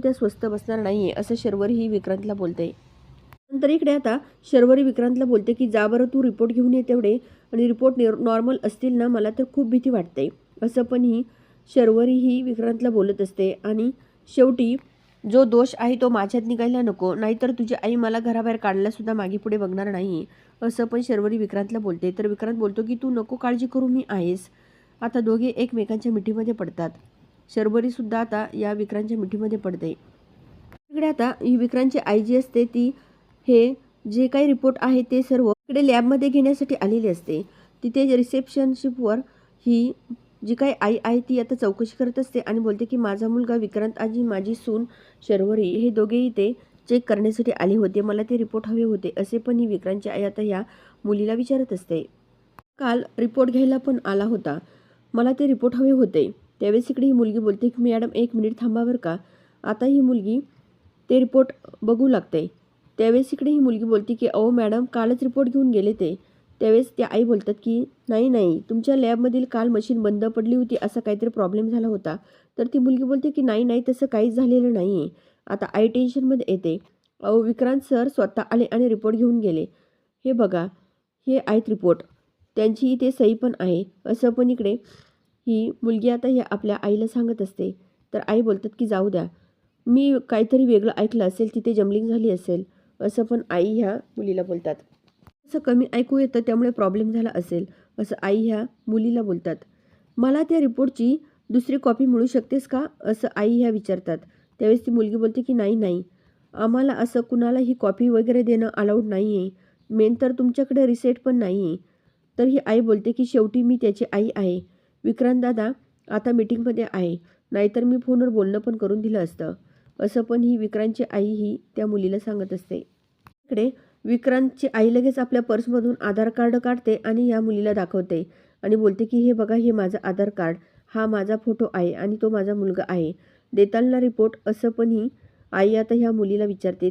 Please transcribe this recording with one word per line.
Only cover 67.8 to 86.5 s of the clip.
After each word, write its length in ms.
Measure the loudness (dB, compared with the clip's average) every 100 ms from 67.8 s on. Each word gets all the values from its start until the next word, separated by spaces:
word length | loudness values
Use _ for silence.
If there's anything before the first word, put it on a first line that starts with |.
| -4 _ -4
"नाही, 200 | 0 2
नाही, 300 | 2 2 0 -2
तुमच्या 260 | -4 0 2
लॅबमधील 480 | 2 2 0 0 -2
काल 180 | -2 0
मशीन 340 | 0 0 0
बंद 220 | 0 0 -2
पडली 280 | -2 0
होती, 220 | 0 0 -2
असा 180 | -4 -4
काहीतरी 280 | -4 -2 -2
प्रॉब्लेम 380 | -2 -2 -2 -2
झाला 200 | -2 -2
होता." 280 | -4 -4 -8 -12 _ _ -6
तर 80 | -2
ती 120 | 2
मुलगी 260 | 2 2
बोलते 260 | 0 0 -2
की 120 | 0
"नाही, 220 | 0 2
नाही, 180 | 2 0 0
तसं 180 | -2 -2
काहीच 280 | 0 0
झालेलं 380 | 2 2 4 2
नाही 280 | 2 0 0
आहे." 80 | -4 -8 _ _ -8
आता 200 | -6 -4
आई 140 | 2 2
टेन्शनमध्ये 560 | 2 0 0 0 0 0
येते. 280 | -2 -2 -4 -8 _ _ _
"अहो 200 | 0 2
विक्रांत 380 | 2 0 0 0
सर 260 | 0 0 0
स्वतः 340 | 0 -2 -2 -2
आले 140 | 0 2
आणि 160 | 2 0
रिपोर्ट 280 | 0 0 0
घेऊन 220 | 2 2
गेले, 240 | 0 -2 -4 _ _ _ _ _
हे 80 | -2
बघा, 320 | 0 0 0 -4 -8 _ _ _ _ -2
हे 120 | -2 2
आहेत 220 | 0 0
रिपोर्ट, 340 | 0 2 0 -2 _ _ _ _ -2
त्यांची 360 | 0 0 0
इथे 180 | 0 0
सही 240 | 2 2
पण 180 | 4 -2 -2
आहे," 220 | -2 -2 -4 _ -6
असं 240 | 0 0
पण 200 | 2 2
इकडे 220 | 2 -2 -4 -8 -20 _ _ _ _ -4
ही 240 | -2 -2 -4
मुलगी 260 | -2 0 0
आता 180 | 0 0
ही 120 | 0
आपल्या 340 | 0